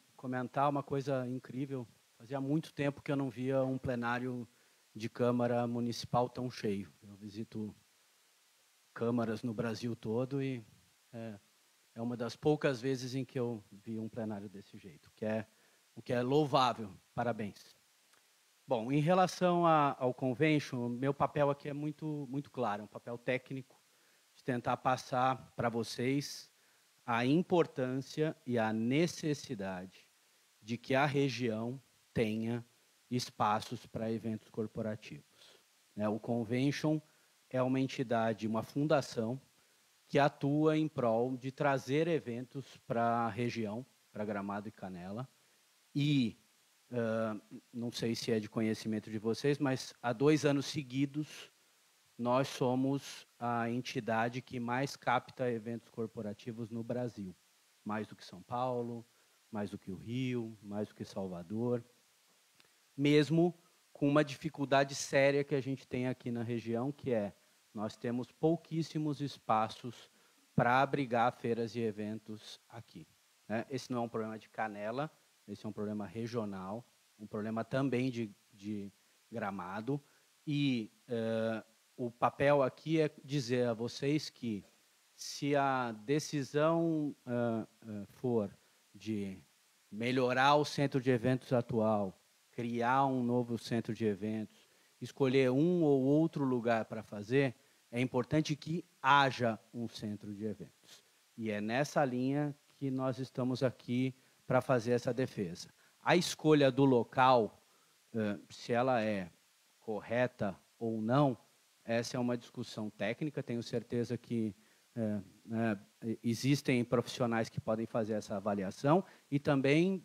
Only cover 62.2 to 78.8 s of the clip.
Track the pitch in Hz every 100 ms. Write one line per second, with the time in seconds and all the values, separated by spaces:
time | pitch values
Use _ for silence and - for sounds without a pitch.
62.2 | _ _ _ _ _ _ _ - 143 151
63.2 | 139 160 175 - _ _ _ - 143 147
64.2 | 147 135 151 - 135 139 139 143 - 143
65.2 | 139 143 143 139 131 135 - 127 127 123
66.2 | 123 117 117 120 110 113 135 - 131 113
67.2 | 101 - _ _ _ 107 107 - 123 120
68.2 | 117 - 160 165 - 160 147 156 151 135
69.2 | 143 - - 110 113 - 123 - - _
70.2 | _ _ _ - 120 127 139 143 127 117
71.2 | 120 - 120 117 117 117 113 104 107 113
72.2 | - 107 - - _ 117 - - 80 _
73.2 | _ _ - 110 - 131 - 123 117 113
74.2 | 110 110 - - 110 104 107 123 156 _
75.2 | _ _ - 101 110 107 104 107 98 113
76.2 | 117 117 104 95 92 113 - _ _ -
77.2 | 107 107 110 113 113 135 139 120 131 117
78.2 | 107 - _ 104 101 104